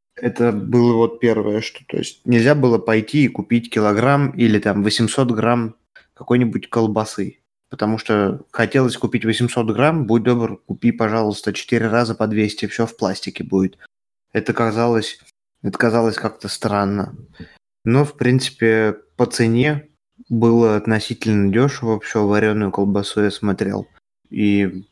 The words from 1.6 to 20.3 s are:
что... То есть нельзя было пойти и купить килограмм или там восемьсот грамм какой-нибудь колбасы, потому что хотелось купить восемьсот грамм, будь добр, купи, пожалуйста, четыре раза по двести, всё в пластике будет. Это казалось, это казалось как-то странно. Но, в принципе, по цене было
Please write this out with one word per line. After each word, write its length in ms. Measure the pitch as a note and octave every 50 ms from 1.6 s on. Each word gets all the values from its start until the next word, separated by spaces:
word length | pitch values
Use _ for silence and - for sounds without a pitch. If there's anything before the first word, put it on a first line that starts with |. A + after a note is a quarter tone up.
что... 240 | A2 - - - -
То 120 | - - -
есть 280 | - - - _ -
нельзя 300 | - B2 A#2 A2+ C3 D3+
было 240 | D3 C3 B2+ A#2 G#2+
пойти 460 | - - A2 A2 G#2+ - - D3+ C#3+
и 20 | A#2
купить 420 | - - F#2+ - A#2+ A#2+ A2+ -
килограмм 640 | - A#2 G#2+ G#2 G#2 G#2+ A#2 C3+ C#3+ C#3+ C#3+ B2+
или 260 | - - A#2+ A2+ G#2+ G#2
там 240 | - G#2+ G2 G2+ G2
восемьсот 480 | G#2+ - - A#2 A2 - - C3+ A#2+
грамм 440 | A#2+ G#2+ G#2+ A2+ A#2+ A#2+ A#2 A2+ A2 _ _ _ _ - _ _ _
какой-нибудь 540 | - C3 - B2 B2 B2 A2+ G2 G#2 - -
колбасы, 680 | - A#2 A2+ G#2+ G#2 A2 A2 - - - G2 D2 - _ _ _ _ _ _ -
потому 300 | - - G#2+ G#2+ A2 A2
что 420 | - - A2 G#2 G2+ G2 - C3+ - _
хотелось 460 | - - A#2 G#2 - C3+ C3 B2 - -
купить 280 | - A2 - A#2 A2+
восемьсот 440 | A2+ A2 - B2 A#2 - B2 A#2 A2
грамм, 380 | G#2+ G#2 C3 D3+ E3 E3 C#3 G2+
будь 160 | A2+ A#2 G#2
добр, 340 | B2 B2 A#2+ A#2 G#2+ G#2 - _
купи, 260 | - - - - A#2
пожалуйста, 640 | A2+ - A2+ G#2+ G#2+ A2+ A2 G#2+ G#2 - - G#2+ G#2
четыре 340 | - - - A#2+ A#2 A2 A2+
раза 280 | G#2 A#2 A#2+ A2 A#2
по 100 | - A2+
двести, 400 | G#2+ G#2+ G#2+ G#2+ G#2 - - -
всё 220 | G2+ - - - -
в 100 | - -
пластике 460 | A2+ F#2+ G2 - - G2+ - - -
будет. 340 | - F#2+ F#2+ F#2+ F#2+ - _ - - _ _ _ _ _ _ _ _
Это 220 | - A2+ G#2+ - A2+
казалось, 680 | - A#2 A2+ G#2 A2+ A#2 A#2+ A#2 A2 G#2 - - - _ _ _ _ _ _ _ _ -
это 140 | G#2 F#2+ -
казалось 380 | - A#2 A2 A#2 A2+ A2+ G#2
как-то 340 | - - A2 - - - G2
странно. 640 | - - - A2 G2+ G2+ G2+ G2 G2+ G3+ - - - - - - _ - - - _ _ _ _ _ _ -
Но, 220 | A2 A#2 C3+ D3
в 100 | C#3+ -
принципе, 840 | - A2+ B2 B2+ C3 B2+ - - - A2+ A2+ A2 A2 A2 G#2+ G#2 - _ _ _ -
по 80 | B2
цене 640 | A#2+ - - A#2+ A2+ A2+ A#2+ C3 D3+ D3+ C#3+ - _ _ _ _ _ _ - -
было 460 | -